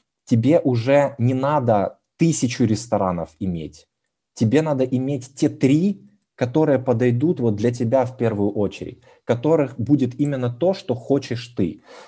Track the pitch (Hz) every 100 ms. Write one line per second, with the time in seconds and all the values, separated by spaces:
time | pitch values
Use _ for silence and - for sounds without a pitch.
0 | _ _ - 117 123 165 135 120 117 143
1 | 143 - 117 131 139 151 117 104 92 -
2 | _ - 165 151 120 - 117 104 - 104
3 | 95 85 82 _ 95 85 73 - _ _
4 | _ _ _ - 110 139 156 135 131 127
5 | 131 143 - - 147 - 135 147 196 196
6 | - _ _ - 123 156 156 131 123 113
7 | 123 120 156 175 117 101 117 120 113 131
8 | 120 120 117 104 101 107 101 - - -
9 | _ _ - 120 151 160 131 120 113 143
10 | 123 123 147 135 123 120 175 190 - 120
11 | - 139 - 117 - - 90 - - -